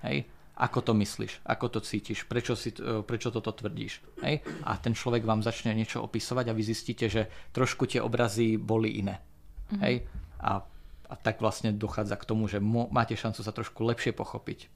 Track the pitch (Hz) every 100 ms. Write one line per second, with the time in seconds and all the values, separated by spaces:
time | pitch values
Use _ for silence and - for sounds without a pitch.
0 | - 139 - - - - 120 127 120 107
1 | 101 - 107 - - 117 113 110 - 104
2 | - 110 - 117 113 110 113 - 113 110
3 | 104 113 120 110 110 - 104 110 107 -
4 | - - 135 147 - - 147 107 120 113
5 | 120 120 113 110 110 - 117 110 107 120
6 | 107 110 - 127 117 110 107 107 - -
7 | 113 110 - - - - 131 - 123 123
8 | 113 117 117 107 113 110 110 113 110 107
9 | 98 95 - - - - - 202 202 123
10 | - - - - - 98 - - - -
11 | - - 110 104 110 - 113 104 107 -
12 | 104 104 - 110 104 104 104 117 120 127
13 | 113 110 113 101 107 107 107 - 113 120
14 | 120 - 104 - - 104 -